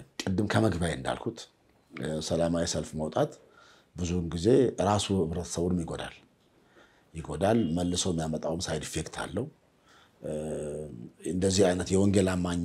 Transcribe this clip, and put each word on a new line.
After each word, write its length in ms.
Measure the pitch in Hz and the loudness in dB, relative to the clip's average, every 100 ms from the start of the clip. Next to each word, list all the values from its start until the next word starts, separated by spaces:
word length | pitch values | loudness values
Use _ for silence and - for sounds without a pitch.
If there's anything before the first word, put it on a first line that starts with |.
| - - | -12 -8
ቅድም 300 | 98 92 101 | -2 0 2
ከመግቢያ 440 | 110 110 87 85 | 2 2 2 -2
እንዳልኩት 480 | 67 65 60 - - - _ _ _ _ - 73 78 | -2 -4 -4 -6 -8 -12 _ _ _ _ -8 -6 -4
ሰላማዊ 440 | 78 82 85 85 82 | -2 0 2 2 0
ሰልፍ 240 | 80 78 | -2 -4
መውጣት 380 | 78 78 120 151 - - - - - _ 80 | -6 -2 0 0 -2 -20 -20 -20 -20 _ -6
ብዙውን 320 | 87 90 82 | -2 -2 -2
ጊዜ 200 | 85 98 139 123 - | 2 4 6 4 2
ራሱ 280 | 92 104 - 98 | 2 2 2 0
ህብረተሰቡንም 640 | 80 85 85 - 90 90 | 0 -2 -4 -2 0 0
ይጎዳል፣ 360 | 82 71 - - - _ _ _ _ - - _ _ | -2 -6 -10 -14 -20 _ _ _ _ -20 -20 _ _
ይጎዳል። 460 | 80 76 80 98 117 87 | -12 -8 0 2 2 2
መልሶ 340 | 85 87 87 95 | 0 0 0 0
የሚያመጣውም 540 | 82 80 78 - 82 | -2 -2 -4 -4 -4
ሳይድ 220 | - 78 | -4 -6
ኢፌክት 320 | - - 156 - | -4 -6 -6 -8
አለው። 280 | 80 95 151 - _ _ _ - _ _ 76 76 78 73 73 76 76 60 60 - 76 | -6 -6 -6 -10 _ _ _ -20 _ _ -8 -6 -4 -6 -6 -8 -10 -12 -16 -12 -4
እንደዚህ 360 | 90 95 92 92 | 0 4 6 6
አይነት 220 | 90 87 | 4 2
የወንጌል 380 | 95 101 98 95 | 4 6 6 4
አማኝ 320 | 92 87 87 | 2 0 0